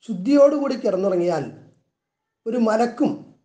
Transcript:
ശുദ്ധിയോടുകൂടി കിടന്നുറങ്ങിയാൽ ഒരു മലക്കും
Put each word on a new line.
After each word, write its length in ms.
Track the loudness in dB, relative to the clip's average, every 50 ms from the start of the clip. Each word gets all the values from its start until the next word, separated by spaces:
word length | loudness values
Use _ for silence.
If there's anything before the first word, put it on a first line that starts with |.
ശുദ്ധിയോടുകൂടി 720 | _ -10 -10 -6 -2 2 4 6 6 6 4 2 -2 -4 -4
കിടന്നുറങ്ങിയാൽ 760 | -4 -2 -2 -2 0 -2 0 0 0 0 0 -2 -2 -4 -8 -12 -18 -20 -20 _ _ _ _ _ _ _ _ _ _ _ _ _ _ _
ഒരു 100 | -6 -2
മലക്കും 760 | 0 0 2 2 2 0 -2 0 0 0 0 0 -4 -12 -20 _ _